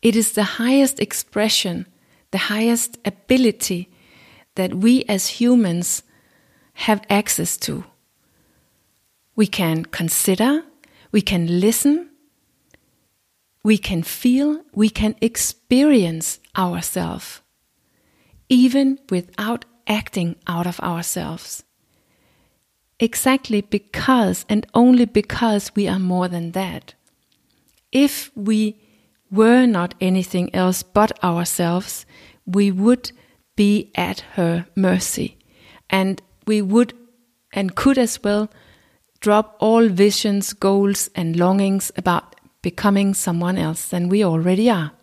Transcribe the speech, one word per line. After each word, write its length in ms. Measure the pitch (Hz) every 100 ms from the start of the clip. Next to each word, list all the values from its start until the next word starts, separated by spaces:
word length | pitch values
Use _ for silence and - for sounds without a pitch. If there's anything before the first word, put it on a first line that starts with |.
It 120 | 233
is 180 | 220 214
the 260 | - 202 -
highest 400 | 240 269 269 -
expression, 840 | - - - 208 214 - 190 170 180 _ _ _ _
the 220 | 190 -
highest 460 | 208 226 233 - - 208
ability 840 | 190 _ 254 247 208 - 180 180 _ _ _ _ _ _
that 200 | - 185
we 280 | 185 220 254 -
as 320 | 196 - -
humans 640 | 240 247 202 170 175 - _ _ _ _ _ _ _
have 280 | - - 208 -
access 480 | 202 208 - 170 -
to. 280 | - - 185 _ _ _ _ _ _ _ _ _ _ _ _ _ _
We 120 | - 208
can 400 | - 170 160 165
consider, 760 | - 165 - - 185 233 294 - _ _ _ _
we 120 | 214
can 360 | - 185 165 175
listen, 520 | 202 233 285 311 349 _ _ _ _ _ _ _ _ _ _ _ _ _ _ _
we 160 | 214 214
can 240 | - 185
feel, 600 | 160 - 247 254 294 302 -
we 160 | - 214
can 260 | - 214 -
experience 1160 | 233 233 - - _ 254 294 262 175 160 - - _
ourselves, 840 | - 180 175 165 185 165 - - - _ _ _ _ _ _ _ _ _ _ _
even 480 | 254 254 269 269 269 -
without 560 | 180 175 - 208 233 - _ -
acting 500 | 208 220 - 170 170 -
out 200 | 170 175
of 120 | 175
ourselves. 840 | - 170 170 - 156 160 - - _ _ _ _ _ _ _ _ _ _ _ _ _ _
Exactly 640 | 226 - 269 269 - 208
because 840 | 202 208 _ - - 254 196 180 -
and 160 | 208 -
only 320 | - 247 254 240
because 680 | 208 202 - 233 208 -
we 140 | - 196
are 100 | 190
more 300 | 185 180 180
than 240 | 175 170
that. 420 | 180 190 170 - _ _ _ _ _ _ _ _ _ _
If 400 | 269 285 - - -
we 420 | 208 220 214 214 _ _ _ _ _
were 360 | 196 220 247 247
not 280 | 202 175 -
anything 540 | 190 185 180 180 180
else 280 | - 185 185
but 400 | - - 214 -
ourselves, 840 | 180 170 175 - 170 175 - - - - - _ -
we 240 | 185 202
would 400 | 185 208 247 - - _ _ _ -
be 340 | 202 208 -
at 260 | - 180 185 -
her 320 | - 170 170 175 -
mercy. 640 | 190 185 - - - _ _ _ _ - _
And 320 | 190 190 190 _ _ -
we 160 | 214
would 300 | 196 214 240 - _ _ _ _ _
and 220 | - 196
could 240 | - 269 269
as 240 | 233 -
well 280 | 202 208 214 _ _ _ _ _ _ _
drop 360 | 208 208 214 _
all 300 | 220 226 233
visions, 640 | 180 208 202 214 202 -
goals, 560 | - 196 196 202 202 - -
and 180 | 165
longings 560 | 165 175 196 196 196 - -
about 400 | 180 175 - - _ _
becoming 500 | 175 - 208 196 196
someone 460 | 196 - 170 175 185
else 300 | 160 170 -
than 200 | 180 175
we 160 | 196
already 460 | 196 160 170 185 226
are. 220 | 202 151 _